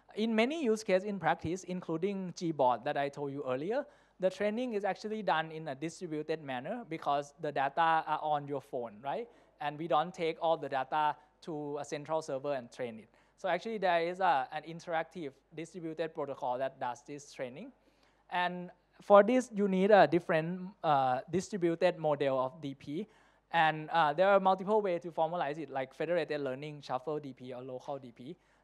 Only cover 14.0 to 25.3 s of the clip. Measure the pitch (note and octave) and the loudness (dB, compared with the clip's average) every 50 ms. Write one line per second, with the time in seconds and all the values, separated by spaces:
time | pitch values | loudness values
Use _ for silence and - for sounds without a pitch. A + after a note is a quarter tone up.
14 | E3 F3 F#3 F3+ F#3+ F3 D#3 C3+ B2+ - D3+ D#3 D3 E3 E3 E3 - F3+ E3 D#3+ | 2 0 0 2 4 4 4 4 0 -2 -6 -10 -10 -10 -12 -12 -6 -4 -2 -2
15 | E3 - - F#3 D#3 C3+ C3+ _ _ _ D#3+ D#3 E3 - - F#3 E3 D#3+ D#3+ E3+ | -4 -4 -8 -10 -10 -10 -10 _ _ _ -12 -12 -12 -12 -12 -10 -10 -8 -6 -6
16 | E3 D#3+ D#3+ D#3+ C#3+ C#3 C3 - C#3+ B2+ B2 B2+ C3+ C3+ - - C3 B2 A#2+ - | -6 -6 -4 -6 -6 -6 -6 -6 -4 -4 -2 -2 -4 -4 -4 -6 -6 -6 -6 -8
17 | - - C#3+ D3 - - - - C3+ B2 B2 D#3+ A#3 C#4 - _ _ _ _ _ | -12 -14 -14 -14 -14 -14 -12 -10 -10 -10 -10 -12 -16 -16 -20 _ _ _ _ _
18 | _ _ _ _ _ - F3+ F3 F3+ F3+ F3+ F3+ F3+ F3+ - _ _ _ _ - | _ _ _ _ _ -6 -2 -2 -2 -2 -2 -6 -10 -12 -14 _ _ _ _ -6
19 | - - G3+ G3+ G#3 G#3 B3+ B3+ A#3+ - A3 G3 G3+ G3 F#3+ F#3 F#3+ G3+ G#3+ F#3+ | 6 8 10 10 10 8 4 2 2 0 0 0 2 2 4 4 6 8 10 8
20 | E3 C#3 D#3+ F3 - - F3 D#3 D#3+ E3+ F#3 F#3 F3+ F#3+ G#3 _ - D#3+ D3 C3+ | 8 8 6 2 2 2 2 0 0 -2 -4 -8 -10 -12 -10 _ 0 2 4 4
21 | C3 B2+ B2+ C3 - - D#3 F#3+ F3+ - G#3+ F#3 F3 E3+ E3 E3 F#3 F3+ F3 E3 | 4 2 2 0 -2 -2 -2 -4 -2 -4 -2 0 0 0 2 4 2 2 2 2
22 | D#3 D3+ D3 C#3+ C#3+ C3+ C3+ C3 B2+ C3 - E3 C#3+ C#3 C3+ - - C#3+ C#3+ F3+ | 0 0 2 2 2 2 2 2 0 -2 -4 -8 -10 -10 -10 -10 -10 -8 -8 -8
23 | A3 - _ _ _ _ _ _ _ _ - E3 D#3+ D#3 D#3 D#3 D#3 D3+ D#3+ E3 | -8 -10 _ _ _ _ _ _ _ _ 4 4 4 4 4 0 -4 0 2 4
24 | D#3 D3 D3 E3+ F#3+ G3+ G3+ G3 F#3+ F#3+ F#3+ F#3+ F#3+ G3 A3 A3 G3+ F#3+ F3 E3 | 4 4 4 4 6 6 6 6 6 4 4 2 2 2 2 2 2 2 0 -2
25 | F3+ F3 D#3+ E3+ D#3+ D#3+ | -4 -4 -2 -2 0 0